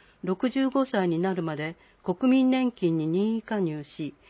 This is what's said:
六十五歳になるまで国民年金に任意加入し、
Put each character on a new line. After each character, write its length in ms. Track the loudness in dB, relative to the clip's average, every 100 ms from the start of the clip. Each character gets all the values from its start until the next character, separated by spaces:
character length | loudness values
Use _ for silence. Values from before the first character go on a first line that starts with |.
| _ -10
六 260 | -6 -2 0
十 200 | 0 0
五 180 | 0 0
歳 200 | 0 0
に 120 | 2
な 160 | 0 -2
る 80 |
ま 120 | -4 -4
で 200 | -8 -10 _ _
国 280 | -6 0 4
民 180 | 4 4
年 220 | 4 0
金 260 | 0 0 0
に 80 | 0
任 320 | 0 0 -2
意 60 |
加 160 | -4 -2
入 240 | -2 -4
し、 320 | -10 -8 -10 -10